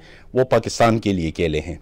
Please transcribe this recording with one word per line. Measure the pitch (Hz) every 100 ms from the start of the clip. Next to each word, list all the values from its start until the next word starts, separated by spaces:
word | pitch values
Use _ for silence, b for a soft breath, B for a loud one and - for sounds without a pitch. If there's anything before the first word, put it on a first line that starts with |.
| b b b
वो | 123
पाकिस्तान | 127 117 - - 117 113
के | 104
लिए | 95 80
खेले | - 85 78
हैं। | 78 82